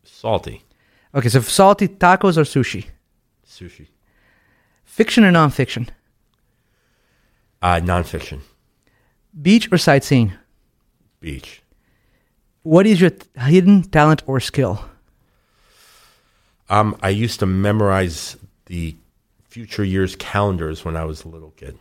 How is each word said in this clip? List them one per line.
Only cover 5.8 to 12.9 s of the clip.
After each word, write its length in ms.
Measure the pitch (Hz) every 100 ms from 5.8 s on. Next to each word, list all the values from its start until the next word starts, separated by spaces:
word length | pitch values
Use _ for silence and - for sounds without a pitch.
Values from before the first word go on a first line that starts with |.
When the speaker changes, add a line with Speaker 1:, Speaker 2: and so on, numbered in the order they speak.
| 117 - _ _ _ _ _ _ _ _ _ _ _ _ _ _ _ _
Speaker 1:
Uh, 140 | 90 87
nonfiction. 600 | 85 90 85 - - 71 - _ _ _ _ _ _ _ _ 160
Speaker 2:
Beach 300 | 147 220 -
or 60 | 175
sightseeing? 560 | - 143 - 131 110 - _ _ _ _ _ _ _ _
Speaker 1:
Beach. 420 | 82 67 - - _ _ _ _ _ _ _ _ _ _
Speaker 2:
What 220 | 160 165
is 120 | 208